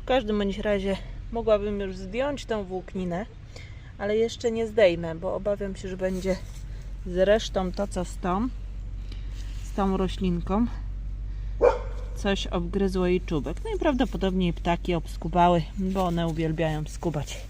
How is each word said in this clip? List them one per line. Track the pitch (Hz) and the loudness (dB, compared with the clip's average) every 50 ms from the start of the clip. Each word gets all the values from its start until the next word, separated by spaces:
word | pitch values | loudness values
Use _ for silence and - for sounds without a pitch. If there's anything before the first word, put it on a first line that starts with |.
W | - | 2
każdym | - 254 262 226 208 214 | 4 2 2 4 2 2
bądź | 208 202 196 190 | 2 2 0 0
razie | 202 208 214 208 196 190 196 190 185 - - - - - - | 0 0 2 2 2 2 0 -2 -2 -4 -8 -10 -8 -8 -4
mogłabym | 226 233 220 220 214 208 202 208 208 202 | -4 0 4 4 4 4 4 0 -2 -2
już | 202 190 190 | -2 -4 -4
zdjąć | 185 190 185 202 240 262 294 285 - - | -6 -8 -4 -2 0 0 0 0 -2 -2
tą | - 226 214 196 | -2 -2 -2 -2
włókninę, | 180 185 185 175 - - 190 185 175 170 180 208 - - - - - - - - - - - - - - | -4 -6 -6 -6 -6 -6 -4 -2 -2 -2 -4 -4 -6 -10 -16 -16 -14 -14 -14 -14 -14 -14 -14 -14 -14 -10
ale | - 208 202 208 | -6 -2 0 2
jeszcze | 220 226 233 - - - 240 | 2 2 0 -2 -2 -2 0
nie | 226 226 226 | 0 0 -2
zdejmę, | 220 214 233 214 180 170 165 170 165 160 | 0 6 8 8 8 8 4 -4 -6 -6
bo | 165 175 185 190 | -4 -4 -4 -4
obawiam | 190 196 208 202 202 202 196 190 | -2 -2 -2 -2 -2 -4 -6 -6
się, | - - 190 | -8 -8 -8
że | 185 | -6
będzie | 185 185 185 190 185 175 190 180 180 - - - - - - - - - - - - - | -4 -2 -2 -2 -2 0 0 -2 -2 -4 -10 -10 -10 -10 -10 -10 -10 -8 -10 -10 -8 -8
z | 190 175 | -4 2
resztą | 180 190 196 208 226 - - - 202 185 180 | 4 6 6 6 6 4 0 -2 0 -2 0
to, | 175 - 202 | -2 -2 -4
co | 202 - 185 175 | -2 -2 -4 -4
z | - - | -4 -6
tą, | - - 185 180 196 233 262 - - - - - - - - - - - - - - - - - - - - - - - | -4 -2 0 0 2 0 -2 -4 -6 -8 -8 -8 -8 -8 -6 -8 -8 -8 -8 -8 -8 -6 -6 -6 -6 -6 -6 -6 -6 -6
z | - - | -4 -2
tą | - 196 196 190 | 0 0 2 2
roślinką, | 185 190 180 - - 196 185 175 170 160 - 190 214 240 233 - - - - - - - - - - - - - - - - - - - - - - - - - - - - - | 2 0 0 0 0 0 0 0 0 0 0 2 2 2 0 -2 -6 -6 -6 -6 -6 -6 -6 -6 -6 -6 -6 -6 -6 -6 -6 0 6 6 6 6 4 -4 -6 -6 -6 -6 -6 -6
coś | - - 202 196 190 - | -2 2 2 2 2 0
obgryzło | - - 180 175 170 156 196 196 190 185 185 180 | -2 -2 -2 -2 0 2 2 2 2 2 2 4
jej | 180 180 185 | 4 4 2
czubek. | - - 165 147 120 135 165 - - | 2 0 -2 0 0 -2 -4 -4 -4
No | 453 427 | -4 -2
i | 339 | 2
prawdopodobnie | 349 330 277 247 262 190 - 170 190 190 185 185 185 175 170 | 2 2 4 4 2 0 2 0 0 2 2 2 2 2 0
ptaki | - - 175 170 170 - - 175 | 0 0 0 0 0 0 0 0
obskubały, | 165 - - - - - 165 156 180 175 175 175 170 151 - - | 0 -2 -4 -8 -6 -6 0 4 6 8 8 8 6 2 0 -4
bo | - 190 185 190 196 185 | -2 -2 0 2 2 2
one | 175 170 165 170 | 2 2 2 0
uwielbiają | 165 156 160 160 160 160 156 165 156 156 151 151 | 0 0 0 0 0 2 2 2 0 0 -2 -4
skubać. | - - - - 175 147 151 135 - - - - | -6 -6 -4 -2 -2 -2 -2 -4 -4 -8 -10 -10